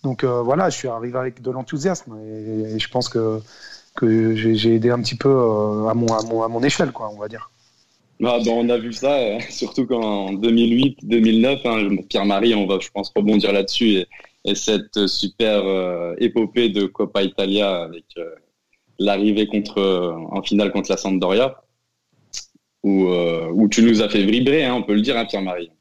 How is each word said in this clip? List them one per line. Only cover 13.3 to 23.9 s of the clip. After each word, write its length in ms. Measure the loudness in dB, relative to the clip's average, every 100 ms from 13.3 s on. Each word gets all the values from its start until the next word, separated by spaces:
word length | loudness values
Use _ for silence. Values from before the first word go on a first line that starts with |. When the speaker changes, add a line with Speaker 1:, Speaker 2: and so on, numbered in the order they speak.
| 4 4
Speaker 2:
là-dessus 360 | 0 0 2 2
et, 160 | 2 -2 -12 -20 _
et 100 | -4
cette 520 | -2 0 -2 -2 -2 0
super, 580 | 0 -4 -2 0 2
euh, 500 | 0 0 -2 -4 -6 -2
épopée 500 | 0 0 0 2 2
de 180 | 2 -2
Coppa 360 | -2 -2 0
Italia 600 | -2 -2 0 0 0 -2
avec, 220 | -6 -12 _ -14
euh, 100 | -14 -14 _ _ _ _ _ -2
l'arrivée 480 | 0 2 2 2 0
contre, 320 | -2 -2 -2
euh, 340 | 0 0 -2 -6 -8
en 120 | -8
finale 280 | -2 0 0
contre 180 | -2 -2
la 60 | -4
Sampdoria, 680 | -2 0 2 2 0 -2 _ _ _ _ _ _ _ -18 -18 _ _ _
où, 240 | 0 2 4
euh, 420 | 2 0 -2 -2
où 160 | 2 2
tu 140 | 6
nous 200 | 4